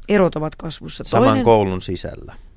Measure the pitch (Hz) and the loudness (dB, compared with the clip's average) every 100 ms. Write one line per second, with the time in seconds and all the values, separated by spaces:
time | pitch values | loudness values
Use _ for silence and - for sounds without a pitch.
0 | - 208 175 165 156 - - - 123 - | 0 2 2 0 -6 -8 -10 -10 -12 -12
1 | - 113 120 110 120 110 98 92 - 87 | -2 2 4 4 4 4 4 -2 -6 -8
2 | 82 - 76 - - | -8 -14 -18 -20 -20